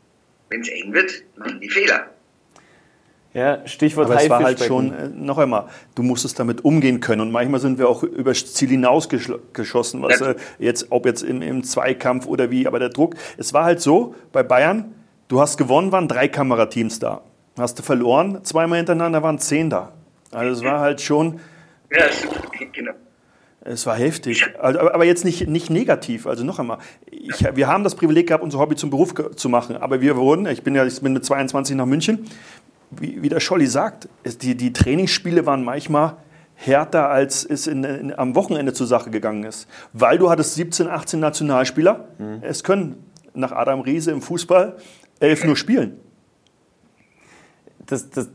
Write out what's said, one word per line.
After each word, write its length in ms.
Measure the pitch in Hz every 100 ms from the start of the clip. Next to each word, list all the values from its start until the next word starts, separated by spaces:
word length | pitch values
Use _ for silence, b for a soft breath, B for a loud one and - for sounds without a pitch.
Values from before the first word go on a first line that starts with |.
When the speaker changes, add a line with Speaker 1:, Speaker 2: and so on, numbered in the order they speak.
| _ _ _ _ -
Speaker 1:
Wenn's 200 | 113 117
eng 240 | - 92
wird, 180 | 156 - - - -
machen 220 | - -
die 80 | 101
Fehler. 380 | 196 202 - - - _ _ _ b b b b b b b b
Speaker 2:
Ja, 320 | - 135 139 -
Stichwort 420 | - 151 151 123
Speaker 3:
Aber 140 | 123
es 80 | 151
war 140 | 123
halt 160 | 127 127
Speaker 2:
Haifischbecken. 300 | 117 127 -
Speaker 3:
schon, 40 |
äh, 140 | - 139 151 143
noch 120 | 139
einmal, 320 | 135 107 - B B -
du 80 |
musstest 340 | 123 120 127 -
damit 260 | 117 120 147
umgehen 340 | 160 135 120
können. 220 | 120 110
Und 100 | 110
manchmal 300 | 113 123 131
sind 180 | 131 127
wir 80 | 123
auch 160 | 120
übers 500 | - - 131 127 -
Ziel 160 | - 131
hinaus 380 | 131 123 151 156
geschl-, 320 | 127 - - -
geschossen, 480 | - 104 123 117 127
was, 180 | 135 123
Speaker 1:
Ja. 120 | 135
Speaker 3:
äh, 40 | 120 B B
jetzt, 280 | 113 117 -
ob 160 | 123 127
jetzt 180 | 120
im, 180 | - 127
im 220 | - 131
Zweikampf 600 | 127 - 131 - 127 127 127
oder 260 | 135 123
wie, 160 | 127 131
aber 120 | 120
der 100 | 123
Druck, 260 | 127 165 - B B
es 160 | -
war 100 | 143
halt 160 | 165 170
so, 360 | 139 175 240 B B
bei 100 | 135
Bayern, 500 | 123 127 156 220 214 B B B -
du 100 | 127
hast 180 | 147 -
gewonnen, 360 | 127 143 190
waren 160 | 185 160
drei 180 | 123 139
Kamerateams 720 | 143 135 117 110 117 110 -
da. 220 | 117 104 - _ _ -
Hast 220 | 120 -
du 40 |
verloren, 600 | - 127 120 135 190 190
zweimal 340 | - 160 165 170
hintereinander 460 | 170 165 170 160
waren 160 | 156 151
zehn 300 | - 156 160
da. 240 | 98 - - _ _ _
Also 200 | 117 123
es 120 | 120
war 160 | 123 147
halt 180 | 143 143
schon 400 | - 147 165 165 B B B B -
Speaker 1:
Ja, 160 | 156 147 - - - - - 135
genau. 180 | - 120 - _ _ b b b b
Speaker 3:
es 240 | - 120 127
war 100 | 113
heftig. 460 | 139 160 - 117
Speaker 1:
Ja. 60 | - -
Speaker 3:
Also, 200 | 127 147
aber, 140 | 165
aber 120 | 170 170
jetzt 180 | 175
nicht, 240 | 180 170 151
nicht 220 | 165 160
negativ. 580 | 165 254 143 - 117 -
Also 160 | 123
noch 160 | 127 190
einmal, 200 | 120 110 B B -
ich, 360 | - - - - 131
wir 120 | 135
haben 160 | 185 196
das 100 | -
Privileg 320 | 165 156 170
gehabt, 160 | 160
unser 160 | 165 139
Hobby 160 | 151 151
zum 140 | 151
Beruf 260 | 139 175 -
ge-, 160 | 151 -
zu 120 | 127
machen. 300 | 120 117 113
Aber 240 | 127 135
wir 160 | 135 127
wurden, 300 | 131 165 202
ich 160 | 120
bin 120 | 139 139
ja, 100 | 127
ich 160 | 127
bin 120 | 139
mit 100 | 131
zweiundzwanzig 520 | 127 139 131 139 139 135
nach 80 | 127
München, 400 | 147 185 220 B B B B B _ -
wie, 280 | - - -
wie 80 | 143
der 100 | 160
Scholli 260 | - 185 135
sagt, 420 | 131 208 - - _
es, 140 | 127 120
die, 180 | 127 127
die 180 | 123
Trainingsspiele 720 | 123 123 151 190 - 175 170 151
waren 180 | 139
manchmal 540 | 123 143 156 147 156 - b b b -
härter, 540 | - 139 156 165 143
als 360 | 139 139 - -
es 200 | 143 160
in, 160 | 139 135
in, 280 | 139 135 -
am 180 | 127 139
Wochenende 380 | - 156 135
zur 120 | - 120
Sache 240 | 120 113
gegangen 320 | 110 110 107
ist. 240 | 107 - - B B
Weil 240 | 113 120 160
du 120 | 180
hattest 260 | 165 151 151
siebzehn, 320 | 170 - 175
achtzehn 320 | 156 - 160
Nationalspieler. 840 | 156 151 151 127 131 151 170 - - -
Speaker 2:
Mhm. 220 | 107 107
Speaker 3:
Es 220 | - 156 -
können 360 | 196 160 - - - _
nach 180 | - 131
Adam 260 | 120 120 135
Riese 300 | 123 160 160
im 100 | 143
Fußball 540 | - 170 170 180 202 - B B B -
elf 220 | 147 156 160
nur 100 | 139
spielen. 420 | - 254 113 - _ _ _ _ _ _ _ _ _ _ b b b b b b _ _ -
Speaker 2:
Das, 240 | 135 -
das 180 | 135 117